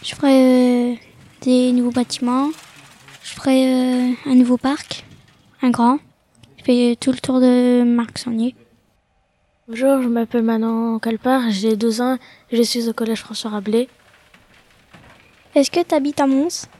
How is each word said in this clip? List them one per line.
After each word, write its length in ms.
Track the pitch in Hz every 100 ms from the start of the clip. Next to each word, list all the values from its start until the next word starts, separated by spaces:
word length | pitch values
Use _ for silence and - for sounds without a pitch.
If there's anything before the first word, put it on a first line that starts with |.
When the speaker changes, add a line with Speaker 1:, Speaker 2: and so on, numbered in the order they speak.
Speaker 1:
Je 140 | -
ferais, 760 | - 277 262 254 254 247 247 240
euh, 20 | 233 - - - -
des 300 | 254 254 254
nouveaux 200 | 247 240
bâtiments. 580 | 247 233 - 247 254 285 311 - - - - - -
Je 100 | -
ferais, 760 | - 269 262 262 254 254 247 247
euh, 20 | 247
un 100 | 277
nouveau 220 | 254 247 247
parc, 480 | 262 294 - - - - _ _ _ -
un 80 | 247
grand. 300 | 240 233 294 - _ _ _ _ -
Je 60 |
fais 340 | - 247 240 233
tout 120 | 262
le 80 | 254
tour 200 | - 254
de 440 | 254 247 247 247
Marc 340 | 240 240 226 -
Sangnier. 380 | 240 226 240 - _ _ _ _ _ _ _ _ _ _ -
Speaker 2:
Bonjour, 340 | 226 269 269
je 60 | 247
m'appelle 340 | 233 226 240
Manon 560 | 226 226 226 226 226 220
Calpar, 540 | 226 220 254 262 233
j'ai 240 | 190 220
douze 260 | 208 233 220
ans, 160 | 247 254 - - -
je 120 | 233
suis 260 | 226 240 233
au 40 |
collège 260 | 220 226 220
François 320 | - 214 220
Rabelais. 360 | 214 208 226 262 _ _ _ _ _ _ _ _ _ _ - - - _ _ _
Speaker 1:
Est-ce 160 | 294 269
que 140 | 339
t'habites 360 | 349 302 285 294
à 60 |
Mons ? 420 | 277 269 339 - -